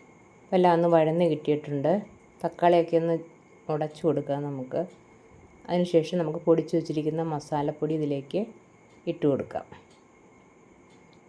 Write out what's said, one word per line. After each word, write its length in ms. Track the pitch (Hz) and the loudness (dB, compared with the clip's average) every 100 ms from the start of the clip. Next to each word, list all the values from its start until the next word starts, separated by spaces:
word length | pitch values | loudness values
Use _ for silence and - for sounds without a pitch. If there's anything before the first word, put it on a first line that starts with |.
| - - - - | -20 -20 -20 -20
അപ്പം 160 | - 190 | -2 2
എല്ലാം 160 | 180 170 | 4 4
ഒന്ന് 100 | 170 170 | 4 4
വഴന്ന് 300 | 156 165 175 | 4 2 2
കിട്ടിയിട്ടുണ്ട്. 600 | 151 - 147 147 143 143 190 214 - - - | 0 0 -2 -2 -2 0 0 -2 -16 -20 -10
തക്കാളിയൊക്കെ 520 | 170 - 175 175 165 165 | -8 2 4 4 4 2
ഒന്ന് 140 | 170 165 160 - _ - - | 2 -2 -4 -18 _ -16 -6
ഉടച്ചു 280 | 151 151 - 170 | -4 -4 -2 -2
കൊടുക്കാം 320 | 147 147 139 143 | 0 -2 -4 -4
നമുക്ക്. 340 | 139 127 139 185 - - - - - - - - | -8 -6 -6 -6 -10 -20 -20 -20 -20 -20 -20 -4
അതിനുശേഷം 500 | 175 175 170 156 180 | -2 2 2 2 -2
നമുക്ക് 200 | 156 165 170 | -4 -2 2
പൊടിച്ചു 260 | 165 160 170 | 2 2 -2
വച്ചിരിക്കുന്ന 460 | 160 156 151 160 165 | -2 -4 -4 -4 -4
മസാലപ്പൊടി 600 | 151 - 151 143 151 151 156 | -6 -4 -4 -4 -4 -4 -2
ഇതിലേക്ക് 420 | 151 139 135 175 220 - - _ _ - - | -2 -4 -4 -6 -6 -10 -20 _ _ -12 -8
ഇട്ട് 140 | 165 151 | -2 0
കൊടുക്കാം. 340 | 131 - - - - - - _ _ - _ _ _ - - - - - - | 0 -4 -10 -12 -18 -20 -20 _ _ -20 _ _ _ -20 -20 -20 -20 -20 -20